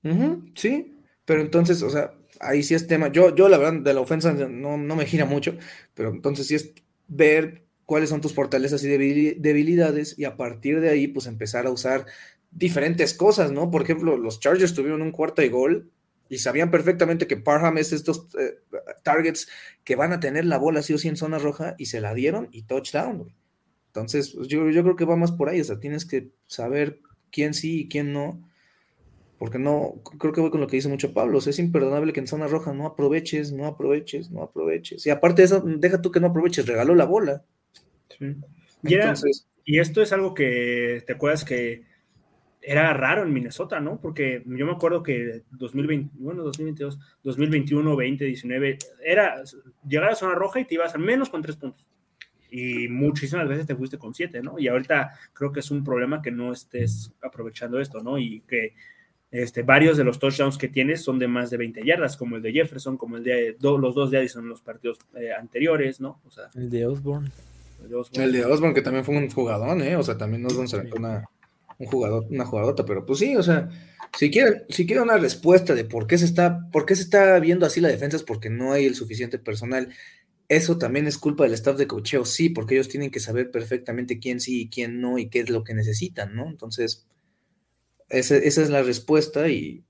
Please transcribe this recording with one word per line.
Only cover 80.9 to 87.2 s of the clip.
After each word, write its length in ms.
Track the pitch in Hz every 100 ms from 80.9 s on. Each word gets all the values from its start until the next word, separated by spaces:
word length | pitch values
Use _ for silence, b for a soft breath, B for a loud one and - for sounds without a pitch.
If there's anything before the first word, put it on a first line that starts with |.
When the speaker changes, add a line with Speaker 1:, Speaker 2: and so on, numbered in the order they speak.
| 139 151
Speaker 1:
es 100 | 147
culpa 260 | 151 147
del 100 | 135
staff 240 | 110 139 139
de 100 | 139
coacheo, 380 | 107 107 139 117
sí, 240 | - 165
porque 240 | 170 110 131
ellos 140 | 131
tienen 220 | 139 139
que 80 | 127
saber 320 | 113 117 127
perfectamente 680 | 120 113 127 - 120 123 117
quién 200 | 127 123
sí 220 | 127 123
y 80 | 113
quién 300 | - 117 120
no 200 | 123 123
y 100 | 110
qué 100 | 120
es 80 | 117
lo 140 | 117
que 120 | 110 110
necesitan, 600 | 110 107 180 - 101 110
¿no? 120 | 151
Entonces, 560 | 151 113 110 113 - _ _